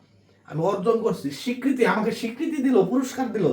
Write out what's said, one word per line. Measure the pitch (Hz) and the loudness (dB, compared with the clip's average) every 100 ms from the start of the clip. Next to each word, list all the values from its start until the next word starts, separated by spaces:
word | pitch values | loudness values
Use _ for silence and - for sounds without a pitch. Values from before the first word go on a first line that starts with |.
| _ _ _ _ - | _ _ _ _ -10
আমি | 151 | -2
অর্জন | 180 196 226 226 | -2 0 2 2
করছি, | 214 180 139 | 0 -2 -6
স্বীকৃতি, | - 247 240 277 - 202 | -6 -6 -2 0 2 2
আমাকে | 214 220 | 2 0
স্বীকৃতি | - 226 - 330 302 | -2 -6 -4 -4 0
দিল, | 262 220 | 4 4
পুরস্কার | 180 254 254 247 240 | 4 2 -2 -4 -4
দিল, | 214 147 | 0 0